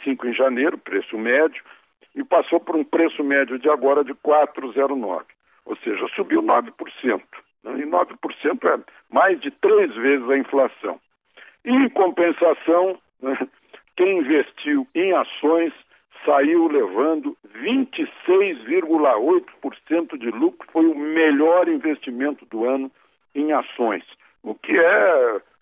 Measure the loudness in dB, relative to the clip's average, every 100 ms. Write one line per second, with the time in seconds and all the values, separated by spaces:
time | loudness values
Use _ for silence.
0 | -6 -4 -4 0 0 0 -2 -4 -6 -6
1 | -6 -6 0 2 0 -2 -20 -20 _ _
2 | _ -12 0 0 2 -2 -2 -4 -2 0
3 | 0 -2 -2 0 -2 -2 0 2 2 2
4 | 0 -4 0 2 2 -4 -8 -4 -2 -4
5 | -6 -8 -10 _ _ _ -14 -10 -8 -6
6 | -6 -6 -2 0 2 0 -2 -12 -18 -6
7 | -4 -4 -6 -20 _ _ -12 -10 -2 -2
8 | -2 -6 -12 -6 -4 -2 -2 -2 -6 -20
9 | _ 0 2 0 -6 -2 2 4 2 0
10 | 0 0 0 -2 0 0 0 -2 -10 -10
11 | _ _ _ _ -20 _ 0 2 2 2
12 | 2 2 0 2 2 2 2 2 2 -4
13 | _ _ -6 -6 -6 _ _ -20 _ -2
14 | 0 0 0 0 0 -6 -4 -4 -2 -2
15 | 0 0 -2 -2 0 0 0 -6 _ _
16 | _ -6 2 2 4 2 2 2 0 0
17 | 0 -2 -6 -12 _ -10 -4 -2 -2 -6
18 | -10 -6 0 2 2 -4 -4 -2 0 2
19 | 2 2 2 0 0 -10 -12 -12 -4 -4
20 | -2 -6 -8 -2 -2 -2 -4 2 2 2
21 | -2 2 4 4 4 4 2 0 -2 -6
22 | -8 -6 -6 -6 -10 -4 -2 -2 -6 -14
23 | _ _ _ -4 -2 -2 -4 -4 -4 -4
24 | -8 -20 _ _ -14 -12 -2 2 4 4
25 | 4 4 2 -2 -8 _